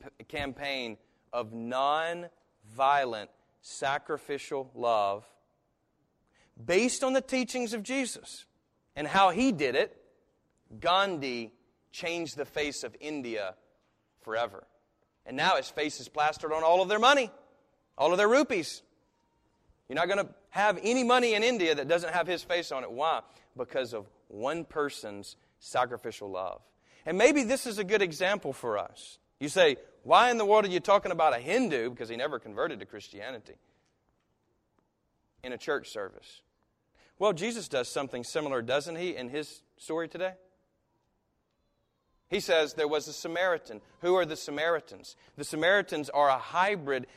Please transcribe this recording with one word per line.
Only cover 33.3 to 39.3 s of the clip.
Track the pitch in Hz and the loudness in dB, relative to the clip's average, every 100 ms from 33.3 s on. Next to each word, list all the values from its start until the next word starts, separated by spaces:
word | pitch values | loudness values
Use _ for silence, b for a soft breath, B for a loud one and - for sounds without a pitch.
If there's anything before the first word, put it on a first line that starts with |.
| 120 - - _ _ _ _ _ _ _ _ _ _ _ _ _ _ _ _ _ _ | -12 -16 -20 _ _ _ _ _ _ _ _ _ _ _ _ _ _ _ _ _ _
In | 127 | -12
a | 120 | -8
church | - 143 - | -4 -4 -4
service. | 107 95 104 - - _ _ _ _ _ b b _ | -10 -10 -14 -20 -20 _ _ _ _ _ b b _
Well, | 208 | 0
Jesus | 160 226 233 165 | 0 -4 -6 -4
does | 135 120 | -4 -2
something | 151 135 123 117 | -6 -6 -8 -6
similar, | 160 151 127 | -4 -2 -4
doesn't | 113 139 160 165 | 0 -2 -2 -6
he, | 180 127 | -6 -6
in | |
his | 123 | -8